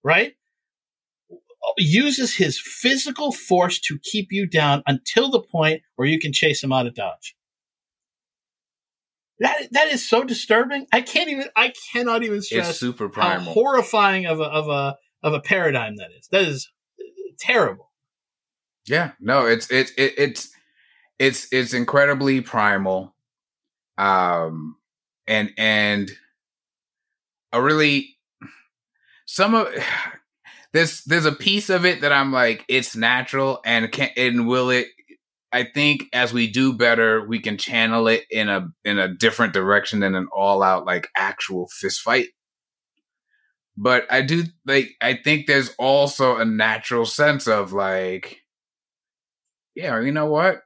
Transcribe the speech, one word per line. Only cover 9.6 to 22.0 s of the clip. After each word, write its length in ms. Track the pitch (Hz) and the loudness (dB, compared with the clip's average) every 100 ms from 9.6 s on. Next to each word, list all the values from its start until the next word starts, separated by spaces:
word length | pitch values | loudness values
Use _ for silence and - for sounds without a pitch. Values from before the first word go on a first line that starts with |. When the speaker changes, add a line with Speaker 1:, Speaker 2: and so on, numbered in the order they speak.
| 277 | -2
Speaker 1:
that 160 | 254 311 | 0 2
is 200 | 269 - | 0 0
so 160 | 226 | 0
disturbing. 640 | 262 233 - 226 254 277 269 | 0 -6 2 2 2 -4 0
I 80 | 240 | 0
can't 280 | 247 311 339 | 0 -2 -2
even, 160 | 277 277 220 | -6 -4 0
I 160 | 247 - - | 0 -2 -8
cannot 320 | 240 240 226 | -4 0 -2
even 180 | 226 208 | -2 -4
stress 280 | 196 113 170 | -2 -4 -2
Speaker 2:
It's 80 | 156 | -4
super 280 | 123 120 101 | -6 -6 -8
Speaker 1:
how 60 | |
Speaker 2:
primal. 400 | - - 185 165 | -2 0 0 -2
Speaker 1:
horrifying 720 | 180 262 262 - 220 202 190 175 | 0 2 0 0 2 2 2 -2
of 140 | 156 | -4
a, 40 | |
of 240 | 151 156 151 | -2 -4 -2
a, 280 | 143 139 139 _ _ | -2 -4 -6 _ _
of 100 | 156 | -4
a 80 | 151 | -2
paradigm 560 | - 196 165 131 110 107 | 0 0 2 -2 -6 -12
that 140 | 90 - | -18 -20
is. 100 | _ | _
That 100 | 190 | 0
is 260 | 175 135 - _ _ _ - 381 381 - | 0 -4 -12 _ _ _ -20 -16 -18 -6
terrible. 520 | - 247 143 95 _ _ _ _ _ _ _ _ _ _ - | 0 2 0 -4 _ _ _ _ _ _ _ _ _ _ -4
Speaker 2:
Yeah, 260 | 147 165 - | -2 -2 -6
no, 260 | 104 139 117 | 0 2 4
it's, 240 | 117 - | 2 2
it's, 220 | 131 127 | 0 0
it, 220 | - 135 - | 0 0 2
it's, 300 | 143 - - _ _ _ _ _ _ _ | -2 -2 -10 _ _ _ _ _ _ _
it's, 320 | 135 131 - | 0 0 -2
it's 200 | 131 120 | -2 0
incredibly 680 | 127 120 143 | -2 0 2